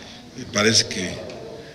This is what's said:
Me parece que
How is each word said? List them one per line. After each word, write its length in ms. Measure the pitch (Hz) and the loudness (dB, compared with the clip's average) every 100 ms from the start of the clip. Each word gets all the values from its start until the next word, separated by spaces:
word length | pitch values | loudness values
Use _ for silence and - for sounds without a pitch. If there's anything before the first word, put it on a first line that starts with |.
| - - - - | -14 -14 -14 -12
Me 80 | 123 | -2
parece 420 | 101 107 110 - | 4 6 6 4
que 240 | - 90 - - - - - - | 0 -2 -4 -8 -10 -10 -12 -14